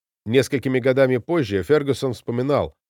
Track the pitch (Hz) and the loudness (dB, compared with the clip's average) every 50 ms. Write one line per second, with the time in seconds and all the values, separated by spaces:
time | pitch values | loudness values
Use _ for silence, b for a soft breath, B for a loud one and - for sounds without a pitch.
0 | _ _ _ _ - 104 113 135 120 - - 127 - 139 131 131 117 135 127 131 | _ _ _ _ -4 2 2 2 2 2 -2 -4 -2 0 -2 0 0 2 2 2
1 | 135 131 127 120 - - 170 170 139 98 101 95 87 - 147 151 143 139 123 - | 2 2 2 -2 -2 -2 -2 -2 -2 0 -2 -2 2 2 2 2 2 0 -2 -2
2 | 139 131 113 - - - 120 120 127 143 143 120 87 73 - _ _ | -2 -6 -6 -6 -8 -6 -4 -4 -2 0 0 0 0 -2 -8 _ _